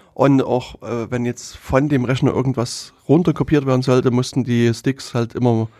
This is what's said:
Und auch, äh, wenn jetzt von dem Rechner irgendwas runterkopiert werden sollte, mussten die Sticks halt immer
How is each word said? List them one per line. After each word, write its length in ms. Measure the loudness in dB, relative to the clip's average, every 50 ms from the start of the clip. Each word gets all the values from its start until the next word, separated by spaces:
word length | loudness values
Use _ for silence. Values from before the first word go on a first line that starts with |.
| _ _ -2
Und 280 | 2 2 4 4 4
auch, 380 | 2 0 -2 -4 -4 -8 -16 -16
äh, 280 | -12 -10 -8 -8 -6 -6
wenn 140 | -6 -4 -4
jetzt 300 | -6 -6 -8 -12 -20 -20
von 320 | -18 -6 -2 0 0 2 2
dem 160 | 0 0 0
Rechner 280 | 0 0 0 0 0
irgendwas 600 | 0 0 -2 -2 -2 -4 -4 -6 -8 -12 -16 -18 _ _ _ 2
runterkopiert 580 | 2 4 4 2 0 -2 0 0 0 0 2
werden 160 | 2 0 2
sollte, 280 | 2 2 2 2 2 2
mussten 340 | 2 0 -2 -2 -2 -4 -2
die 280 | 0 0 2 2 2
Sticks 400 | 0 0 -2 -4 -4 -4 -6 -6 -4
halt 200 | -4 -4 -4 -2
immer 340 | 0 0 2 2 0 -2 -4 _